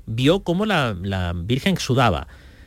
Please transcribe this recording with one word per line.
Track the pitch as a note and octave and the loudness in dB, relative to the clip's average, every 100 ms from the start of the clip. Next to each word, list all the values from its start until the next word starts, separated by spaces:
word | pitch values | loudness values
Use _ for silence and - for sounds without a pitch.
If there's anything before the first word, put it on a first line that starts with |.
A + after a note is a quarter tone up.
| - | -6
vio | A2+ C3+ G3 | 0 2 2
cómo | F3+ F3 A3 | 0 0 0
la, | F3+ B2 F2+ | 0 0 -2
la | G2 F#2+ F2 | -4 -2 -2
Virgen | E2+ F2+ C3 G3 | -4 -2 -2 0
exudaba. | F3 - C3+ A#2+ D2 C#2 - - - | -2 0 2 2 2 -6 -16 -20 -20